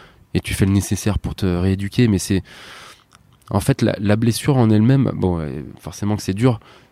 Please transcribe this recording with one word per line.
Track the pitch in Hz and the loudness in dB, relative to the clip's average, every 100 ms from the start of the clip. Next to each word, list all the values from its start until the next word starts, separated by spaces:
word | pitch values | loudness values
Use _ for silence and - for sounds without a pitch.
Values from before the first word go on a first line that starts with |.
| - _ _ | -20 _ _
et | - | -6
tu | - | -4
fais | - 98 | 0 2
le | |
nécessaire | 98 - 104 107 95 | 2 0 -2 -2 -4
pour | - - | -6 -4
te | 95 | -2
rééduquer. | 87 95 95 98 - 120 | 0 0 0 -2 0 2
Mais | 95 | 2
c'est, | - 95 - - - - - - _ _ _ _ - | 0 -2 -4 -14 -20 -20 -20 -20 _ _ _ _ -4
en | 101 | -2
fait, | - 135 | 0 0
la, | 107 95 | 0 0
la | 101 107 | 0 2
blessure | 120 107 - 135 | 0 0 0 2
en | 110 | 4
elle-même, | 107 113 135 127 | 4 4 4 2
bon, | - 92 85 | 0 -2 -2
euh, | 76 65 65 - | -4 -8 -12 -16
forcément | - - 104 104 | -16 -8 -4 -2
que | |
c'est | - | -4
dur, | 95 127 113 - - _ | 0 0 0 -6 -20 _